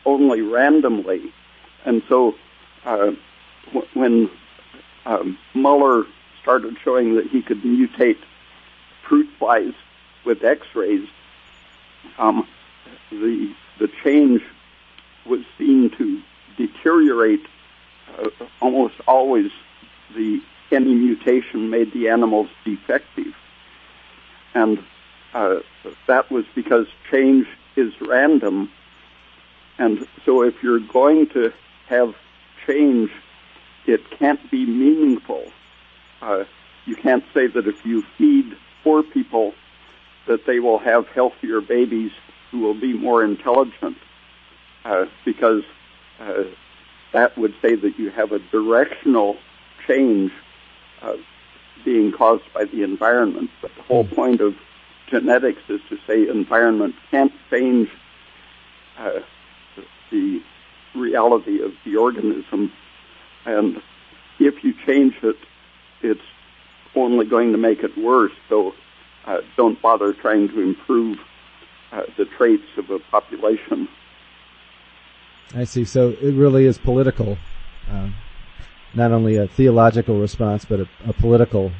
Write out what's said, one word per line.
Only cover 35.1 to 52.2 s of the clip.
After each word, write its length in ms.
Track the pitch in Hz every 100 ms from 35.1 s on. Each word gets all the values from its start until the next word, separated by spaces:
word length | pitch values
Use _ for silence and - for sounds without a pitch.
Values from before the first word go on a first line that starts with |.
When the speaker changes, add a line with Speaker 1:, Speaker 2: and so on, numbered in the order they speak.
| 120 - 87 - - _ _ _ _ _ _
Speaker 1:
Uh, 220 | 113 98 98 _ _ _ -
you 100 | 226
can't 280 | - 127 -
say 120 | 151 123
that 180 | 123 104
if 180 | 104
you 180 | 113 113 101 -
feed 400 | 151 139 123 - _ _
poor 200 | 156 151
people 500 | 156 139 120 113 107 - _ _ _ _ _ _ -
that 200 | 117 -
they 140 | 123
will 180 | 120 110
have 280 | 117 117 110
healthier 520 | - 127 - 120 113
babies 520 | 104 120 120 113 110 92 - _ _
who 100 | 123
will 140 | 110
be 180 | 107 127
more 320 | 113 107 117
intelligent, 720 | 107 101 - 123 131 - 85 - _ _ _ _ _ _ _ _
uh, 220 | 113 95 92 -
because, 400 | - - 120 110 98 - _ _ _ -
uh, 240 | 107 98 95 92 _ _ _ _ _
that 240 | - 120 -
would 180 | 110 101
say 140 | 117
that 240 | 113 101 -
you 120 | 107
have 220 | 113 107
a 60 | 104
directional 1000 | 92 110 110 117 143 - - 120 101 104 - _ _ - -
change, 460 | 131 135 104 95 - - _ _ _ _ _
uh, 140 | 113 110 110 _ _ _ _ _
being 280 | - 120 104
caused 320 | -